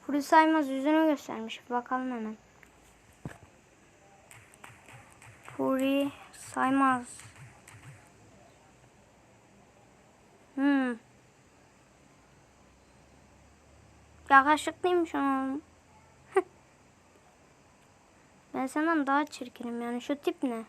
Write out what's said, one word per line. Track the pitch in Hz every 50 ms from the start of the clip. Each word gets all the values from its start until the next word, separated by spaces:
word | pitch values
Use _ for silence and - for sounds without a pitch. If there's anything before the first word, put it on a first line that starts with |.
| - -
Puri | 269 294
Saymaz | 277 - 330 320 311 311 320 311 294 262
yüzünü | 269 269 269 302 311 311 320
göstermiş. | 311 294 269 - - 240 220 220 220 - - - -
Bakalım | 240 240 247 - 262 254 254 254
hemen. | 247 233 220 214 220 - - - - - - - _ - - - - - - - - _ - - - - - - - - _ _ - _ - - _ - - - - - - - - - - - - - - - - - - - - - - - - - - - - - - - -
Puri | - 269 262 262 262 269 269 277 277 285 285 - - - -
Saymaz. | - - - - - 269 254 262 269 277 269 262 254 247 240 - - - - - - - - - - - - - - - - 139 135 - - - - - - - - - - - - - - - - - - - - - - - - - - _ - - - - - - - - - - - - - - - - - - - - - - - - -
Hmm. | 277 269 285 285 269 262 247 240 220 - - - - - - _ _ _ - - - - _ _ - - _ - _ - - - - - - - - - _ _ _ - - - _ _ - _ - - - - - - - - - - - - _ - - - - - - - - - - - - - -
Yakışıklıymış | 277 269 269 285 302 294 - 320 311 - - 359 359 349 330 320 -
onun. | 285 277 269 269 269 269 269 269 294 - - - - _ - - - - - - - - - -
<laughs> | 381 - - - - _ _ - _ - - _ _ _ _ _ - _ - _ _ - _ _ _ _ - - _ - - - _ _ _ _ - - _ - - - - -
Ben | 262 262
senden | 262 - 302 311 330 339 311 277
daha | 269 269 285 302
çirkinim | 294 - - 254 247 - - - 233 233 233
yani. | 240 240 240 247
Şu | 240 - 285
tip | 285 - 359 349 -
ne? | - 262 233 226 226